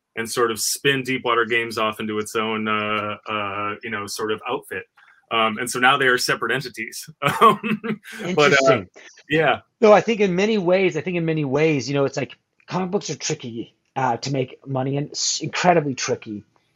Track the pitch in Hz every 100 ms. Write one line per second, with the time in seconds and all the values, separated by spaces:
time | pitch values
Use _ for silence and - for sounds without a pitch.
0 | _ 113 113 127 117 110 - - 143 135
1 | 123 127 120 117 110 117 117 113 110 104
2 | 110 107 104 113 110 110 107 107 107 107
3 | 104 104 - 107 101 101 104 107 113 104
4 | 101 - 107 104 123 127 - 95 - _
5 | _ _ - 113 110 107 123 123 127 139
6 | 131 123 - 123 117 131 131 110 117 -
7 | - - 143 - 226 214 226 220 226 220
8 | - - 180 147 143 139 135 117 92 -
9 | - - - 156 147 110 - _ 214 196
10 | 214 214 202 175 214 220 175 190 185 151
11 | 185 175 160 156 139 139 160 143 117 139
12 | 139 143 131 - _ _ - 165 185 202
13 | - 139 - 156 123 117 - _ _ 135
14 | 127 120 139 143 131 - 135 131 135 143
15 | 147 - - - - - 180 170 147 123
16 | - 117 113 104 - _ _